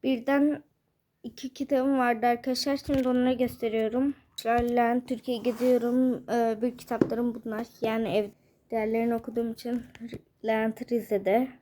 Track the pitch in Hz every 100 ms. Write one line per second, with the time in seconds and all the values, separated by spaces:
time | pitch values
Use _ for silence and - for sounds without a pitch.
0 | 269 262 254 277 294 294 - _ _ _
1 | _ _ - - 262 - 269 269 269 269
2 | 247 226 240 240 254 254 - 277 - 277
3 | 254 247 254 254 247 - 233 220 220 233
4 | 277 277 _ - 226 240 240 240 233 240
5 | 247 240 - 240 233 220 247 247 240 247
6 | 254 240 - 240 226 220 240 240 - 226
7 | 226 226 240 233 226 214 233 - 220 226
8 | 220 190 208 - _ _ _ 226 220 226
9 | 233 233 233 233 233 226 240 240 240 -
10 | 233 - _ _ 214 220 220 220 247 240
11 | 220 202 196 208 262 -